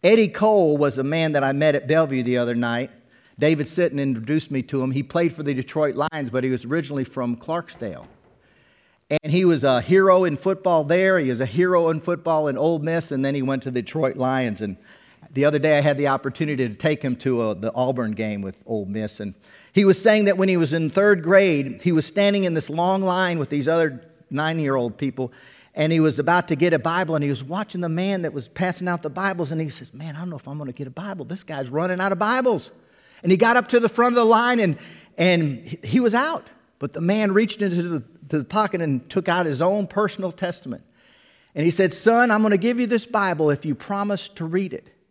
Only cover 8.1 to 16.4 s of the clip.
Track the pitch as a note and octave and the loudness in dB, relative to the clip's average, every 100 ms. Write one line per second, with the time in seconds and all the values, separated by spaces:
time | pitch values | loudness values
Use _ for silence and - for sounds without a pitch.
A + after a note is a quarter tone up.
8.1 | _ _ _ _ _ _ _ _ _ _ | _ _ _ _ _ _ _ _ _ _
9.1 | D3+ D#3 E3 F#3 D#3 C3+ B2+ A#2 F#3 F#3+ | -4 0 2 4 4 2 2 4 4 6
10.1 | F#3 F3+ C#3+ F#3+ F#3+ F#3+ E3 D3 F3 F#3+ | 6 4 0 -2 -2 0 0 2 2 4
11.1 | F#3 C3+ A#2+ B2+ A2+ F3+ F3+ E3 D#3+ D#3+ | 2 0 -2 -2 0 2 4 2 0 -4
12.1 | F3 E3+ D#3+ D3+ C3 D#3 E3 D3+ E3 D#3+ | -4 -2 0 0 0 0 0 -2 -4 -4
13.1 | C3+ C#3 C#3+ C3 C3+ C3+ B2 G#2+ D#3 C#3 | -4 -2 -2 -2 -4 -4 -6 -6 -2 -2
14.1 | - B2+ C3 B2 G2+ G#2+ F#2 _ - _ | 0 -2 0 -2 -4 -8 -10 _ -20 _
15.1 | _ - C3+ C#3+ D3 D#3 D3 D3 C#3 C#3+ | _ -10 0 2 2 2 4 2 2 0
16.1 | C#3 C#3 - | 0 -4 -4